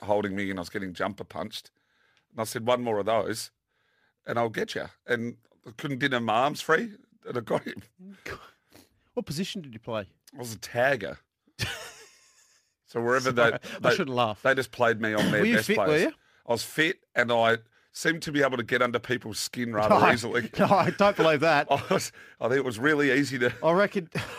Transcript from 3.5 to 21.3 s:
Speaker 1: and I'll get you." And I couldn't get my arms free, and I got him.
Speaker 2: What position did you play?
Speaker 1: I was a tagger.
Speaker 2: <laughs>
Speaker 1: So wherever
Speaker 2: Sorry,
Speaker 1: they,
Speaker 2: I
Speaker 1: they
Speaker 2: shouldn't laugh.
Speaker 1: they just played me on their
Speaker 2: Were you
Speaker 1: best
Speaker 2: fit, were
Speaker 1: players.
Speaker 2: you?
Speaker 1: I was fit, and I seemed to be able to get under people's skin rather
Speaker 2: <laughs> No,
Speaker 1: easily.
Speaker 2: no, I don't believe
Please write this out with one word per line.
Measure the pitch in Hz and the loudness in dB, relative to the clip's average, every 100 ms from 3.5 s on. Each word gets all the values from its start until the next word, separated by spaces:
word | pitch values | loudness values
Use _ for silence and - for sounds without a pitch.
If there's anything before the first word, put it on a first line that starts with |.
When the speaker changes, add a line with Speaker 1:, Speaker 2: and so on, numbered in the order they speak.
| _ _ _ _ _ _ _ - | _ _ _ _ _ _ _ -6
Speaker 1:
and | 120 | -2
I'll | 117 | -2
get | 101 - | -2 -6
you." | - - _ - | -6 -10 _ -4
And | 120 120 - _ _ 123 | -4 -4 -10 _ _ -20
I | 113 | -12
couldn't | 151 127 | -8 -2
get | 139 123 | 0 0
my | 113 | 2
arms | 110 139 147 | 2 2 -2
free, | - 160 233 208 _ _ - | 0 0 0 -10 _ _ -8
and | 123 | -8
I | |
got | 110 185 | -2 -4
him. | - - - _ 190 196 - - - _ _ - _ _ _ | -4 -14 -18 _ -20 -18 -16 -16 -18 _ _ -20 _ _ _
Speaker 2:
What | 247 202 | -8 -6
position | 151 196 202 | -6 -6 -8
did | 139 110 | -12 -14
you | |
play? | - 110 95 _ _ | -8 -6 -8 _ _
Speaker 1:
I | 135 | -12
was | 120 107 | -12 -10
a | |
tagger. | - 120 131 131 78 - _ _ _ - | -6 0 2 0 -4 -12 _ _ _ -8
Speaker 2:
<laughs> | - - - - - _ _ _ _ _ _ _ _ | -8 -8 -14 -18 -20 _ _ _ _ _ _ _ _
Speaker 1:
So | 117 | -4
wherever | 120 131 131 120 | 0 0 2 4
Speaker 2:
Sorry, | 117 | 4
Speaker 1:
they, | 127 | 2
Speaker 2:
I | - - | -8 -2
Speaker 1:
they | - 156 | 2 2
Speaker 2:
shouldn't | 143 123 | 0 0
laugh. | 113 104 | 0 2
Speaker 1:
they | 135 131 | 2 2
just | 123 | -2
played | - 117 107 | 2 2 2
me | 110 | 0
on | 107 - | 0 2
their | 104 | 2
Speaker 2:
Were | 101 | 4
you | 110 | 2
Speaker 1:
best | 110 | 2
Speaker 2:
fit, | 220 | 2
were | 170 | 4
Speaker 1:
players. | 151 | 4
Speaker 2:
you? | 277 - _ _ - | 2 -2 _ _ -4
Speaker 1:
I | |
was | 117 | -4
fit, | - - 160 - _ - | -2 0 0 0 _ 0
and | 120 | 2
I | 117 113 117 _ _ _ | 4 4 2 _ _ _
seemed | - 147 160 | -4 -2 -2
to | 160 | -2
be | 147 | 2
able | 135 127 | 2 0
to | |
get | 113 123 | 0 2
under | 123 117 | 2 0
people's | 117 123 113 104 | -2 -4 -4 -8
skin | - 127 117 | -8 -6 -4
rather | 107 107 208 | 0 2 4
Speaker 2:
<laughs> | |
No, | 175 | 4
Speaker 1:
easily. | 123 117 123 110 - | 2 0 -4 -4 0
Speaker 2:
no, | 202 | 2
I | 196 165 | 4 2
don't | - 202 196 | 4 2 4
believe | 160 | 4